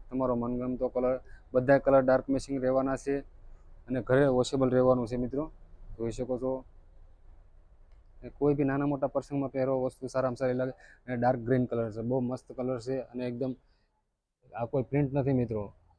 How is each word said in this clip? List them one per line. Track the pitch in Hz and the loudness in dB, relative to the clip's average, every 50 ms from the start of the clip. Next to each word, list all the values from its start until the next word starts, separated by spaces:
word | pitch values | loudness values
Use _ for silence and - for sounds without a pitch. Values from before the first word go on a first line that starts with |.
| - - | -14 -8
તમારો | 131 131 131 127 123 | -4 -2 0 0 0
મનગમતો | 120 117 120 123 123 123 127 127 120 127 127 | -2 -2 -4 -4 -4 -4 -4 -4 -4 -4 -4
કલર, | - 123 127 127 131 127 - - - - - - - | -2 0 0 0 0 -2 -6 -12 -20 -20 -10 -2 -2
બધા | 127 127 127 139 135 | 0 4 6 4 4
કલર | 135 143 135 135 131 | 6 6 6 6 6
ડાર્ક | 127 127 131 131 - | 6 4 2 2 0
મેચિંગ | 135 131 - - 139 135 127 | -2 -2 -2 -4 -6 -2 0
રહેવાના | 127 131 135 135 135 135 | 2 2 2 2 0 -2
છે | 131 - 139 139 139 139 - - - - - - - - - - - - | -4 -4 -4 -4 -4 -6 -10 -20 -20 -20 -20 -20 -20 -20 -20 -20 -18 -10
અને | - 127 127 107 | -6 -6 -4 0
ઘરે | - 127 135 147 | 2 4 4 6
વોશેબલ | 139 127 127 123 - - 135 131 127 | 6 4 4 2 2 2 0 2 4
રહેવાનું | 123 127 127 127 127 123 120 | 4 4 6 6 4 4 2
છે | 107 123 | -2 -4
મિત્રો. | 123 127 120 127 135 156 156 - - - - - - - - - - | -4 -4 -4 -4 -4 -6 -6 -8 -18 -20 -20 -20 -20 -16 -14 -10 -6
જોઈ | 113 117 | -6 -6
શકો | 107 113 127 117 127 117 | -4 -4 -4 -4 -4 -4
છો. | 123 131 131 131 127 - - - - - - - - - - - - - - - - - - - - - - - - - - - - - - - 123 | -2 -4 -4 -6 -8 -14 -20 -20 -20 -20 -20 -20 -20 -20 -20 -20 -20 -20 -20 -20 -20 -20 -20 -20 -20 -20 -20 -20 -20 -20 -20 -20 -20 -20 -20 -18 -16
ને | 123 | -14
કોઈ | - - 139 147 147 | -6 0 2 2 2
બી | 143 147 | 2 2
નાના | 139 135 139 147 | 0 2 0 0
મોટા | 143 143 135 143 | 0 -2 0 -2
પ્રસંગમાં | 131 - 139 127 - 143 139 135 131 | -2 -2 -2 -4 -2 -4 -4 -4 -2
પહેરો, | 131 135 131 135 135 131 127 | -2 -2 0 0 0 0 0
વસ્તુ | 127 - - 135 123 | -2 -4 -6 -10 -6
સારામાં | - 131 127 131 123 | -2 -2 -2 -2 -2
સારી | 120 135 127 123 | 0 -2 0 0
લાગે. | 127 127 131 127 - - - - _ - | 0 -2 -4 -6 -10 -16 -20 -20 _ -10
અને | - 127 | -6 -4
ડાર્ક | 120 123 123 127 123 | 0 2 2 2 2
ગ્રીન | 113 117 131 127 123 | 2 2 2 4 2
કલર | 117 120 117 117 113 104 | 2 0 -2 -2 -2 -4
છે, | 113 113 | -6 -4
બહુ | 117 127 135 | -2 0 0
મસ્ત | 123 120 127 123 - - 120 | 0 -2 -4 -6 -10 -12 -8
કલર | - 123 127 131 120 | -6 -4 -4 -4 -4
છે | 110 127 135 135 | -4 -6 -6 -6
અને | 120 - 120 123 127 | -6 -8 -8 -6 -6
એકદમ | 123 120 120 131 131 127 - _ _ _ _ _ _ _ _ _ _ _ _ _ _ _ _ _ - - | -6 -4 -4 -4 -4 -6 -8 _ _ _ _ _ _ _ _ _ _ _ _ _ _ _ _ _ -14 -8
આ | 107 120 | -8 -6
કોઈ | 120 - 139 120 | -4 -2 -4 -2
પ્રિન્ટ | - 135 143 147 131 135 | 0 0 0 0 0 0
નથી | 143 127 139 139 | -2 0 2 2
મિત્રો. | 127 123 110 113 107 101 101 - _ _ _ _ | 0 0 0 -2 -6 -6 -8 -14 _ _ _ _